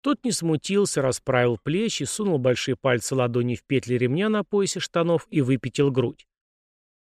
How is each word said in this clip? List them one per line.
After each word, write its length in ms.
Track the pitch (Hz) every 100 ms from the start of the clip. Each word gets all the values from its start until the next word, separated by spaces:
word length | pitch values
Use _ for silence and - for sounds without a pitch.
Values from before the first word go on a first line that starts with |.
Тот 220 | 277 285
не 80 | 247
смутился, 680 | 185 165 156 - 196 196 -
расправил 560 | 131 120 - 127 123 117
плечи, 420 | - 175 226 -
сунул 340 | 139 - 202 151
большие 360 | 127 120 - 127
пальцы 380 | 135 123 -
ладони 400 | 131 123 123 120
в 80 | 117
петли 300 | _ 131 117
ремня 340 | 123 123 151 214
на 160 | 214
поясе 360 | 190 202 190 180
штанов 460 | - 170 170 165 -
и 100 | 165
выпятил 500 | 127 131 127 - 143
грудь. 360 | 131 120 - _ _ _ _ _ _ _ _